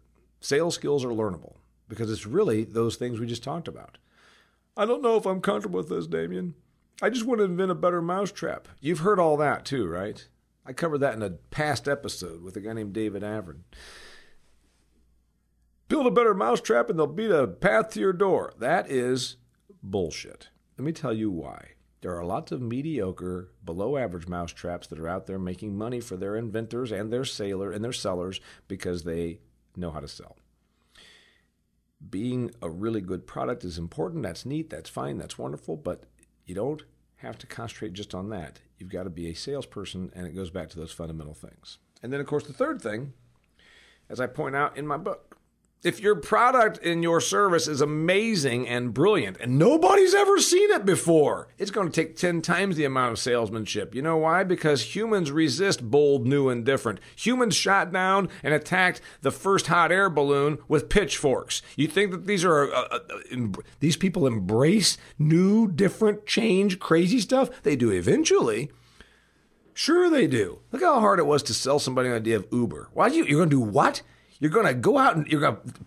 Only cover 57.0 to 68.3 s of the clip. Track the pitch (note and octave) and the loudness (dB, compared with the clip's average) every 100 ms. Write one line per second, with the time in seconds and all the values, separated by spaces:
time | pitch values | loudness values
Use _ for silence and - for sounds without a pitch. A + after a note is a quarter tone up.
57 | - - G#3 B3+ A#3+ - G3 G3 E3+ F#3 | -10 -4 -2 2 2 2 2 2 2 0
58 | F#3 G3 F#3 - - D3 - F3+ F#3 E3+ | 2 2 0 -4 0 0 2 2 2 0
59 | - - C3+ C3 F#3+ F#3+ - F3 D#3+ F#3 | -10 -4 -2 0 2 2 4 4 4 4
60 | G3 D3+ C#3+ C#3+ D3 D3 - D3 - G3+ | 4 2 2 4 2 0 0 0 4 2
61 | F#3+ - C#3 A2+ - - - - D3+ F#3+ | 2 0 2 0 -2 -8 -8 -2 0 2
62 | G3+ F3+ F#3 G3+ F3+ D3+ C3+ C3 A#2+ A#2+ | 0 -2 -2 0 4 4 4 0 -2 -6
63 | - G2 - B2+ A2+ F#2 - - C#3+ - | -8 -14 -8 -4 -4 -6 -12 -2 0 2
64 | F#3 F3+ C3+ A2+ F2+ A2 D3 G#3+ E3 - | 0 0 0 0 0 2 4 4 2 -2
65 | - - D3+ D#3+ F#3+ G#3+ A3 D#3 F#3+ - | -10 -2 4 6 6 4 2 2 0 4
66 | G3+ G#3 - - A3+ F#3 G3+ F#3 - E3 | 2 0 -2 0 4 4 2 0 2 4
67 | F3 B3 F#3 C4 B3 - D3 C#3 A#2 F#2 | 6 2 2 2 2 0 -2 2 2 2
68 | F2+ A3 D#4+ | 2 2 4